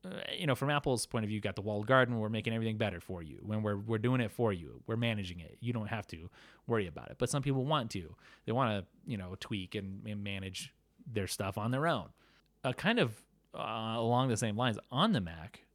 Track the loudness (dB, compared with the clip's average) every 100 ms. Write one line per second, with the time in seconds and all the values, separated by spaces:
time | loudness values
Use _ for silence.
0 | -8 -8 -6 -2 0 2 4 2 4 2
1 | 2 -2 0 -2 -2 -4 -2 -2 6 6
2 | 6 4 0 0 0 0 0 2 0 0
3 | -8 -8 -8 -10 -4 0 2 0 0 2
4 | 4 4 2 2 2 2 -4 -14 -4 0
5 | 2 0 -4 -8 -12 -8 -4 -2 -2 -6
6 | -6 -10 -14 -16 -20 -18 -2 0 0 -6
7 | -12 -2 0 0 2 0 2 0 0 -6
8 | -8 -14 -20 -14 -2 2 4 2 -2 _
9 | -6 -6 -6 -8 -4 -4 -4 -6 -6 -8
10 | -8 -6 -4 -6 -6 -8 -12 _ _ _
11 | -4 -2 -2 -2 -2 0 0 2 2 0
12 | -2 -14 _ _ _ _ -4 0 2 4
13 | 2 0 _ _ _ -8 -4 -2 -2 0
14 | 4 4 4 2 0 2 0 0 -2 2
15 | 4 4 0 -6 -12 -16 _